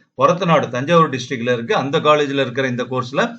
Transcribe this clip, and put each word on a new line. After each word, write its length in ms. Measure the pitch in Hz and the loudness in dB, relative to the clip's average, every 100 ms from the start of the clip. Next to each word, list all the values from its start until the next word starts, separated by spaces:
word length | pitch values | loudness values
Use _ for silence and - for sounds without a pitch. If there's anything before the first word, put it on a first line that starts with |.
| _ - | _ 0
ஒரத்தநாடு 480 | 139 170 180 156 117 | 2 2 2 2 2
தஞ்சாவூர் 420 | 123 143 170 156 | -4 2 4 2
டிஸ்ட்ரிக்ட்ல 420 | 131 - 131 120 | 0 -6 -4 -2
இருக்கு. 200 | 120 117 - | -2 0 -2
அந்த 220 | 135 151 | 0 0
காலேஜ்ல 400 | 151 151 147 139 | 2 2 2 0
இருக்கிற 260 | 127 117 131 | -2 -2 -2
இந்த 160 | 120 | -4
கோர்ஸ்ல 380 | 123 127 127 147 233 | -4 -4 -4 -2 -2